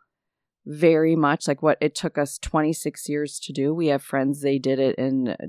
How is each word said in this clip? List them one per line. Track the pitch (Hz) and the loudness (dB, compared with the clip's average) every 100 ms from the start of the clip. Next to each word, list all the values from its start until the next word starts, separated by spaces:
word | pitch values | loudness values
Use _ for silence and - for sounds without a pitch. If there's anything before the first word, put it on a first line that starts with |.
| _ _ _ _ _ _ - | _ _ _ _ _ _ -14
very | 147 165 156 160 165 | 2 4 6 4 4
much, | 147 151 - | 2 0 -2
like, | 139 | 0
what | 156 - | 2 2
it | 151 - | 0 -2
took | 165 147 | -4 -2
us | 143 - | -4 -6
twenty-six | - 160 151 165 151 - - | -4 0 0 -2 -6 -8 -6
years | 147 147 - | -4 -4 -8
to | - | -10
do. | 139 139 | -4 -2
We | 165 160 | 0 0
have | 139 | 0
friends, | - 139 135 143 | -2 -2 -2 -2
they | 139 139 | 0 0
did | 131 131 | 0 0
it | 135 - | 0 0
in | 131 135 123 - | -2 0 -2 -6